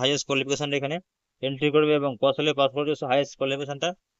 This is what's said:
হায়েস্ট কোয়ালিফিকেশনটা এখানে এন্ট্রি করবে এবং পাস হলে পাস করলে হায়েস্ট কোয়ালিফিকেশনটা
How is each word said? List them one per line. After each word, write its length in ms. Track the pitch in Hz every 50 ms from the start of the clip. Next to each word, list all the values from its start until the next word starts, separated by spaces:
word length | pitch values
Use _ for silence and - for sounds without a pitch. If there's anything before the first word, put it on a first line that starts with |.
হায়েস্ট 240 | 127 139 147 135 -
কোয়ালিফিকেশনটা 500 | - 139 135 127 135 143 131 147 143 139
এখানে 200 | 139 135 139 156 180 - _ _ _ _ _ _ _ 127
এন্ট্রি 220 | 135 139 131 151 151
করবে 220 | 143 151 151 151 151
এবং 160 | 147 143 143 127 -
পাস 140 | 135 139 135 -
হলে 140 | 147 151 143
পাস 180 | 139 139 135 123
করলে 320 | 143 147 151 147 - 156
হায়েস্ট 260 | 131 131 143 143 - - -
কোয়ালিফিকেশনটা 500 | 139 135 139 139 143 135 143 135 156 170 185 - _ _ _ _